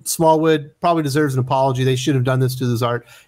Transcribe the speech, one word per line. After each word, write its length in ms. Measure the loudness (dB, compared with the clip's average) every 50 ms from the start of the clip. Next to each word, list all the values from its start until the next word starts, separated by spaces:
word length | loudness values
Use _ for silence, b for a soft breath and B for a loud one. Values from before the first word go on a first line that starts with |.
| -10
Smallwood 680 | -8 -2 2 2 4 4 4 4 2 2 0 -2 -6 -10 _
probably 240 | -2 0 0 0 -2
deserves 300 | -2 0 0 0 0 0
an 60 | -2
apology. 440 | -2 0 0 0 0 0 0 0 0
They 100 | 0 0
shouldn't 260 | 0 0 -2 0 0
have 120 | 0 0
done 80 | 0 0
this 160 | 0 -2 -2
to 120 | -2 -2 -2
his 140 | -2 -2
art. 240 | -2 -2 -2 -4 B B B B B